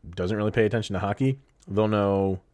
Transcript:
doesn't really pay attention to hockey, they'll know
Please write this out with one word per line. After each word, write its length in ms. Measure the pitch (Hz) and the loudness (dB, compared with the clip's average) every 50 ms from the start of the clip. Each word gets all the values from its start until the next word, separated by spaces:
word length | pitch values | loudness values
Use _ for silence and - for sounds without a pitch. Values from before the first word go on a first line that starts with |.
| - 85 85 | -18 -12 -8
doesn't 200 | - 90 90 110 | -4 -4 -2 -2
really 160 | 104 104 107 | -2 -2 0
pay 140 | - 120 110 | 2 2 2
attention 280 | 104 117 113 104 - 98 | 2 2 -2 -2 -4 -4
to 60 | 87 | -4
hockey, 400 | 98 101 101 - 131 135 135 135 - _ _ _ _ - | -4 -4 -2 -2 0 -2 -2 -4 -8 _ _ _ _ -4
they'll 200 | 98 104 107 107 | 0 0 2 2
know 540 | 107 104 101 101 98 98 98 98 95 90 - _ | 2 2 2 2 2 2 2 0 -2 -4 -8 _